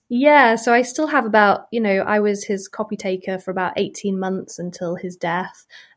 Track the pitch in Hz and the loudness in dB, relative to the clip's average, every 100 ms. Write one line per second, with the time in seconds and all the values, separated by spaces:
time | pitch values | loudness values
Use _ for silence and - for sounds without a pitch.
0 | - 240 294 294 240 226 240 240 254 - | -6 0 6 8 6 4 2 2 2 -2
1 | 311 302 226 220 208 - - 233 214 190 | -2 0 2 4 4 2 -2 -2 0 0
2 | - 214 208 202 - 196 190 - 208 202 | 0 0 0 -2 -4 -8 -8 -10 -8 -6
3 | 196 185 190 185 190 185 185 - 208 - | -6 -6 -6 -8 -6 -4 -4 -2 -4 -4
4 | 202 190 185 190 - - 175 - 175 180 | -6 -4 -4 -6 -8 -12 -12 -8 -8 -8
5 | 185 180 175 175 185 - _ - - | -10 -8 -4 -4 -6 -12 _ -20 -20